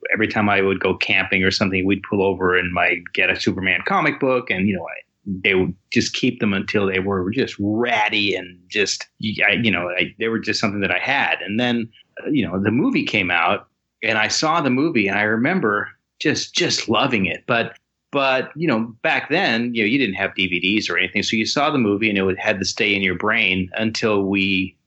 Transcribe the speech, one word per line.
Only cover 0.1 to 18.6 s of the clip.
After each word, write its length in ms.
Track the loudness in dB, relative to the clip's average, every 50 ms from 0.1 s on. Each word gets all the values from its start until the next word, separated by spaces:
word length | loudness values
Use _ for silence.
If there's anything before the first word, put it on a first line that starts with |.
every 160 | 0 0 0
time 220 | 0 0 2 2 2
I 140 | 4 4 4
would 180 | 2 2 2
go 140 | 2 0 0
camping 480 | 0 0 0 0 0 0 0 0 2 2
or 60 | 2
something, 340 | 2 2 0 0 0 0 0
we'd 180 | 2 0 0 -2 -2
pull 140 | 0 2 2
over 340 | 2 2 2 2 2 2
and 160 | 2 2 0 0
my, 300 | 0 0 0 0 -2 -6 -6 -2
get 160 | 0 0 0
a 100 | 0 0
Superman 420 | 0 -2 -2 0 0 0 0 0 0
comic 320 | 0 0 0 0 0 -2 0
book. 300 | 0 0 0 0 0 -2
And, 180 | -2 0 0 0
you 80 | 0
know, 80 | -2 -4
I, 180 | -8 -12 -14 -16 _ _ _ -10
they 280 | -10 -6 -2 0 2 2
would 200 | 2 2 0 -2 -8 _ -4 -2
just 220 | 0 0 0 -2
keep 260 | -2 -2 -2 0 0
them 140 | -2 -2 0
until 320 | -2 -2 -2 -2 0 0
they 140 | 0 0 0
were 300 | 0 0 -2 -2 -2 -2
just 260 | -2 -2 -2 -2 -4 -4
ratty 760 | -2 -2 0 0 0 0 0 0 0 0 0 0 0 0 0
and 240 | -2 -4 -8 -14 -20 _ -6
just, 380 | -2 0 0 0 -2 -4 -8 -14 _ -8 -6 -4 -2 2 2
I, 60 | 2 4
you 180 | 2 2 2
know, 200 | 0 0 -2 -2
I, 240 | -2 -4 -4 -4 -4 -4
they 100 | -4 -2
were 100 | -2 -2
just 220 | -2 -2 -2 0
something 200 | 0 -2 0 0
that 120 | -2 0 0
I 60 | -2
had. 440 | -2 0 0 0 0 0 -2 -4 -4
And 180 | -4 -2 0
then, 300 | 0 0 0 -2 -2 -6 -10 -18 -20 _ -18 -10 -6
uh, 60 | -2
you 160 | 0 0 0
know, 120 | 0 0 0 0
the 80 | 2
movie 340 | 2 2 2 2 0 0 0
came 260 | 0 0 0 0 2
out 380 | 0 2 2 2 0 0 -4 _ _ _ _ _ _ _ -4
and 140 | -2 0
I 120 | 0 0 0
saw 340 | 0 0 0 0 2 2 2
the 80 | 2
movie 380 | 2 2 2 2 2 2 2 2
and 100 | 2 2
I 40 | 2
remember 680 | 2 2 2 2 2 2 2 2 2 0 0 -2 -4 -10 _ _ _ _ -4
just, 340 | -2 -2 0 -2 -2 -4 -4
just 340 | -2 -2 0 0 -2 -2 0
loving 380 | 0 2 2 2 0 0 0
it. 180 | -2 -4 -4 -4
But, 300 | -2 0 0 -2 -2 -6 -16 _ _ _ _ _ _ -2
but, 380 | 0 0 2 2 0 -2 -4 -6
you 140 | -4